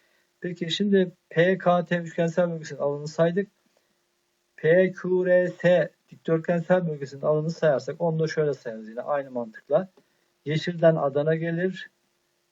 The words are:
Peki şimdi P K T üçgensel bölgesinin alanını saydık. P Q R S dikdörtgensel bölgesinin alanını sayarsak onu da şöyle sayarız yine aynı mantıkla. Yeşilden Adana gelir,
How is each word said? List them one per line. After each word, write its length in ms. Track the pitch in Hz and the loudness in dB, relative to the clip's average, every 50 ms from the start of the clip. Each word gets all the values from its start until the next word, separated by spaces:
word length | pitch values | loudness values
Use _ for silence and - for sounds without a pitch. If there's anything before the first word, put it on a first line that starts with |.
| _ _ _ _ _ _ _ _ | _ _ _ _ _ _ _ _
Peki 300 | - 180 170 - 175 165 | -10 -10 -8 -8 -6 -6
şimdi 420 | 160 165 202 208 196 190 185 185 - _ _ _ | -2 -2 2 4 4 4 2 2 -4 _ _ _
P 300 | - 160 170 185 190 180 | 2 2 4 4 2 2
K 260 | - 180 175 175 170 | 2 2 2 2 0
T 120 | - 180 175 | -2 -4 -4
üçgensel 520 | 170 160 - - 170 170 165 185 175 170 | -4 -6 -4 -2 -2 0 0 0 0 0
bölgesinin 300 | 165 160 160 - 147 135 | -2 -8 -10 -12 -8 -4
alanını 280 | 139 143 143 147 151 151 | -4 -4 -4 -4 -8 -8
saydık. 420 | - - 165 170 175 196 196 - _ _ _ _ _ _ _ _ _ _ _ _ _ _ _ _ _ _ _ _ _ | 0 0 0 2 2 -2 -6 -6 _ _ _ _ _ _ _ _ _ _ _ _ _ _ _ _ _ _ _ _ _
P 360 | - - 156 170 185 190 185 | -2 2 4 4 4 4 2
Q 340 | 185 - - 180 185 180 180 | 0 -6 -4 -2 0 0 2
R 220 | 180 180 180 180 170 | 4 4 4 2 0
S 420 | 170 - - 175 180 170 156 - - _ _ _ | -4 0 2 4 4 4 2 -2 -6 _ _ _
dikdörtgensel 800 | - - _ - 165 160 160 - 175 170 160 - 180 185 180 160 | -20 -10 _ -2 -2 0 0 -2 -2 -2 2 2 2 2 2 -2
bölgesinin 340 | 151 143 139 131 143 139 | -6 -6 -10 -12 -10 -4
alanını 280 | 143 151 151 151 151 165 | 0 0 0 0 0 -4
sayarsak 500 | 165 - - 156 139 120 - - 151 160 | -4 0 2 2 2 2 -2 -6 -6 -4
onu 180 | 170 170 160 160 | -2 -2 0 0
da 80 | 160 | -2
şöyle 280 | 151 - 160 151 147 135 | 0 0 0 0 0 -2
sayarız 340 | - _ 120 110 110 110 107 | -4 _ -12 -12 -12 -14 -12
yine 120 | 113 120 | -12 -10
aynı 300 | - - 147 143 135 131 | -6 -4 -4 -4 -4 -6
mantıkla. 580 | 127 120 117 110 110 - _ - 139 170 190 - _ _ _ _ _ _ _ _ _ _ _ | -8 -8 -8 -8 -12 -20 _ 0 0 0 0 -2 _ _ _ _ _ _ _ _ _ _ _
Yeşilden 520 | 139 156 156 - 175 175 165 165 165 165 | -4 -4 -4 -4 -4 -2 4 4 4 6
Adana 380 | 160 143 143 131 147 147 156 160 | 4 0 -2 0 0 0 0 0
gelir, 560 | 160 165 170 170 165 180 190 185 - - - _ _ _ _ _ _ _ _ _ _ _ _ | -2 -2 -4 -4 -2 -4 -4 -4 -8 -14 -18 _ _ _ _ _ _ _ _ _ _ _ _